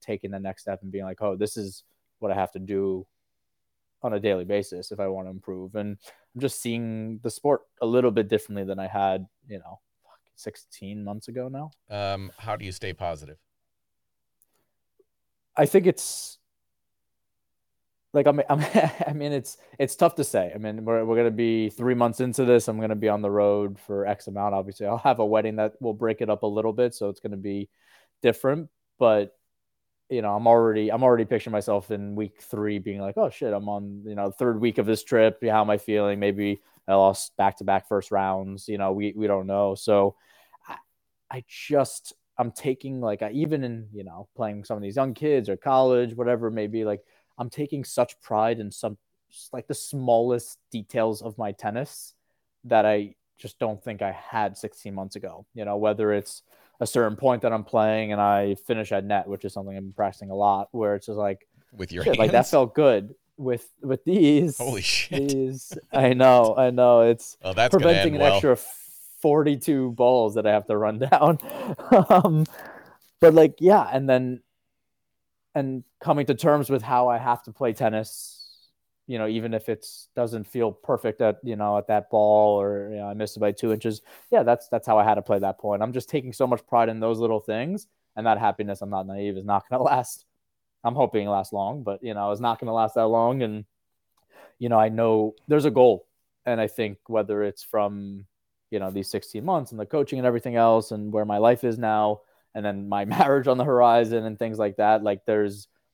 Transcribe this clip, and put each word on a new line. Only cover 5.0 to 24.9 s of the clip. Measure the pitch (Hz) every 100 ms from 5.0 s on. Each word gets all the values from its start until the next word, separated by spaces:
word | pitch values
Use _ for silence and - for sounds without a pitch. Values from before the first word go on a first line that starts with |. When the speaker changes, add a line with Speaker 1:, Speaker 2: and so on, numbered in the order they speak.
Speaker 1:
I | 98
wanna | 95 92
improve." | 92 - 92 95
And | 104 104 101 - _ _
I'm | 123
just | 135 -
seeing | 120 117 117 110 110 110
the | 120
sport | - 147 135 _ _
a | 117
little | 123 127
bit | 107 104
differently | 107 - 101
than | 95 95
I | 95
had, | 98 98 95 95 _ _
you | 101
know, | 85 95 _ _
fuck, | _ _ _ _
sixteen | - 107 _ - 98 104
months | 101 104 -
ago | 120 127
now. | 131 156 _ _
Speaker 2:
Um, | 104 101 98 95 -
how | 110
do | 107
you | 101
stay | 90 101
positive? | 87 90 82 73 76 _ _ _ _ _ _ _ _ _ _ _ _ _ _ _ _ _ _ _ _ _ -
Speaker 1:
I | 156
think | 196 180
it's, | - - - - - _ _ _ _ _ _ _ _ _ _ _ _ _ _ _ _ _
like, | 147 143
I'm, | 147 139
I'm, | 151
<laughs> | 147 220 165 - 170
I |
mean, | 147 147
it's, | 143 - - _ -
it's | 135 -
tough | 170 -
to |
say. | 139 110 90
I | 104
mean, | 107 107
we're, | 110 113
we're | 113 113
gonna | 117
be | 110 117 113 110
three | - 123
months | 123 120 113
into | 127 117
this. | 127 120 113
I'm | 110
gonna | 110
be | 107 107
on | 104
the | 104
road | 101 101 101 101 98
for | - 101 101
X | 101 -
amount. | 98 101
Obviously, | 98 95 98
I'll | 101